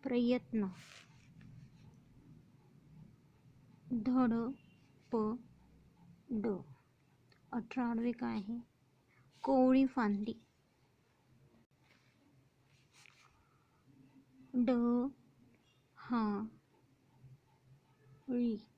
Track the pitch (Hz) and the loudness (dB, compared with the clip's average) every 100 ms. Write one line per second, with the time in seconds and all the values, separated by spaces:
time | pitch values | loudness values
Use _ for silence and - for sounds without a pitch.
0 | 269 247 240 247 247 220 196 185 - - | -2 0 2 0 0 -2 -2 -6 -20 -20
1 | - - - - - - - - - - | -20 -20 -20 -20 -20 -20 -20 -20 -20 -20
2 | - - - - - - - - - - | -20 -20 -20 -20 -20 -20 -20 -20 -20 -20
3 | - - _ _ - - - - - 240 | -20 -20 _ _ -20 -20 -20 -20 -6 -4
4 | 214 254 247 226 233 269 - - _ - | 0 2 4 2 -2 -8 -16 -20 _ -20
5 | - 233 214 247 - - - - - _ | -4 -2 0 -4 -10 -20 -20 -20 -20 _
6 | - - - 233 220 190 - 131 _ _ | -20 -20 -8 -4 -2 -4 -8 -20 _ _
7 | _ _ _ _ _ 240 220 - 240 233 | _ _ _ _ _ -8 -6 -4 -2 -2
8 | 240 240 240 220 196 233 247 _ _ _ | -2 -4 -4 -6 -6 -10 -12 _ _ _
9 | _ _ - _ - 269 254 262 269 - | _ _ -20 _ 0 4 6 6 4 2
10 | 214 202 208 - _ _ _ _ _ _ | 0 0 -4 -8 _ _ _ _ _ _
11 | _ _ _ _ - _ _ _ _ _ | _ _ _ _ -20 _ _ _ _ _
12 | _ _ _ _ _ _ _ _ _ - | _ _ _ _ _ _ _ _ _ -20
13 | - - - _ _ _ _ _ _ - | -20 -20 -20 _ _ _ _ _ _ -20
14 | - - _ _ - 254 240 247 240 240 | -20 -20 _ _ -4 2 4 4 4 2
15 | 262 - - _ - _ _ _ _ - | 0 -6 -20 _ -20 _ _ _ _ -20
16 | - 240 214 202 220 - _ _ _ _ | -4 -2 0 -2 -6 -12 _ _ _ _
17 | _ _ - - _ _ _ - _ _ | _ _ -20 -20 _ _ _ -20 _ _
18 | - - - 247 240 214 - | -20 -20 -6 -2 0 -2 -10